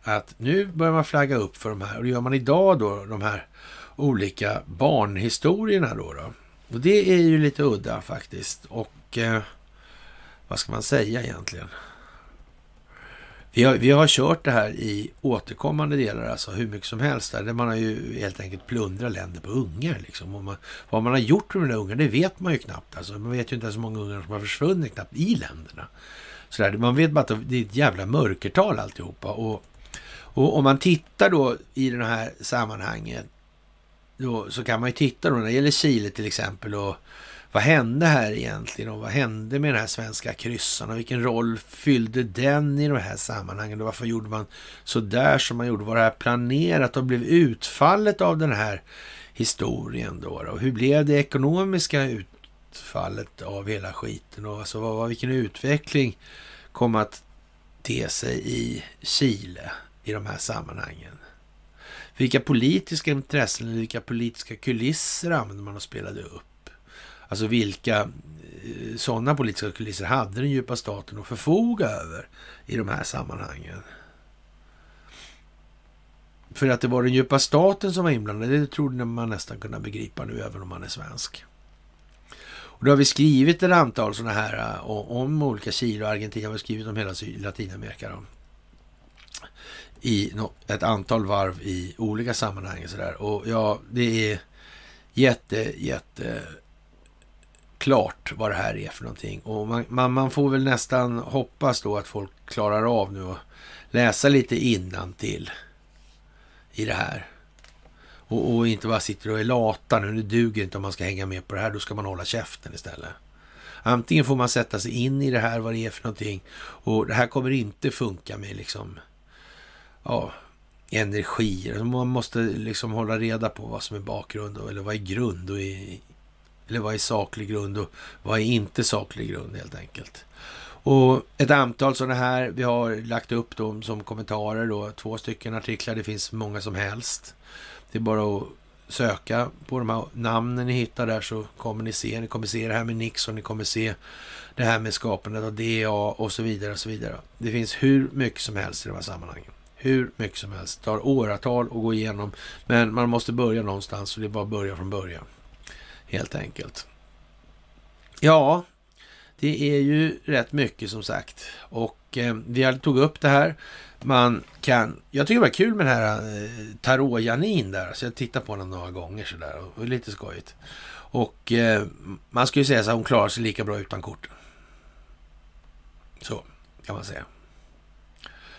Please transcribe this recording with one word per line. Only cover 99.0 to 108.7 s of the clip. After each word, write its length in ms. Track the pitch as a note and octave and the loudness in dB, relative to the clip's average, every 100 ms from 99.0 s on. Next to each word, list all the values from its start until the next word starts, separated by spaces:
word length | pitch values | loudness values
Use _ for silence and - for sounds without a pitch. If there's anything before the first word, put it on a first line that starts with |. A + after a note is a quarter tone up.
någonting. 360 | A#2 A2 G#2 G2+ | -12 -10 -10 -10
Och 280 | A2+ G#2+ G#2+ | -8 -6 -2
man, 160 | A#2 A#2 | -4 -2
man, 240 | B2 B2+ | 0 2
man 180 | C3 C3+ | 2 2
får 200 | D3 C#3+ | 2 2
väl 140 | C3+ | 4
nästan 540 | C3+ B2 - B2+ B2 A#2 | 2 0 2 0 0 -2
hoppas 640 | - C#3 A#2+ - C#3+ B2 | -4 -4 -4 -2 0 0
då 160 | G2+ G#2 | -2 -4
att 100 | G2 | -6
folk 240 | G#2+ G2 - | -8 -10 -14
klarar 560 | - - G#2 G#2+ A#2 A2+ | -10 -2 0 2 2 2
av 120 | G2 | 0
nu 100 | G2+ | -6
och 160 | F#2 G2 - - - - - | -10 -10 -14 -20 -20 -20 -2
läsa 380 | A#2 A#2+ - C#3+ | 4 4 6 6
lite 280 | C#3 - B2 | 6 4 2
innantill 920 | C3 G2+ F#2 F#2 F#2 - G#2+ G2+ - - - _ _ - - _ _ _ - - _ | 2 2 0 -8 -10 -6 -6 -6 -8 -14 -18 _ _ -20 -20 _ _ _ -20 -20 _
i 120 | - | -6
det 100 | G#2+ | -4
här. 320 | - - - - - _ _ - - - - - - - | -2 -2 -6 -12 -20 _ _ -20 -20 -20 -20 -20 -16 -4
Och, 280 | A2+ - | 0 2
och 140 | A#2 | 4
inte 180 | A#2 | 2